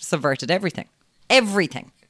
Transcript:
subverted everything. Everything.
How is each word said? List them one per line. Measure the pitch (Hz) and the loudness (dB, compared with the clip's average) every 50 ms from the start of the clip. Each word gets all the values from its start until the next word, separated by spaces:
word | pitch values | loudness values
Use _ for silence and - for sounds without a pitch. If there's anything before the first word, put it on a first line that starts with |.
subverted | - - - 151 131 143 135 - - 120 | -6 -4 -4 -2 0 0 -2 -2 -2 -2
everything. | 175 190 208 175 - - - _ _ _ _ _ _ _ _ - | -2 0 -2 -4 -6 -6 -14 _ _ _ _ _ _ _ _ 4
Everything. | 233 262 233 202 196 202 175 143 - - - - _ _ _ | 4 4 4 4 0 0 0 0 -4 -10 -14 -16 _ _ _